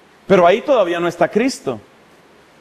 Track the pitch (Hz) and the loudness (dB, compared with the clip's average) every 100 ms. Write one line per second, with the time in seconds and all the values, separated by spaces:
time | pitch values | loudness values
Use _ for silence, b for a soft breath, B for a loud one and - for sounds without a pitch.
0 | _ _ - 190 175 214 214 214 175 170 | _ _ 0 2 4 2 2 0 0 -2
1 | 170 165 160 202 262 - - 113 - _ | -4 -2 -2 -2 -2 -4 -8 -10 -12 _
2 | _ _ _ _ _ _ | _ _ _ _ _ _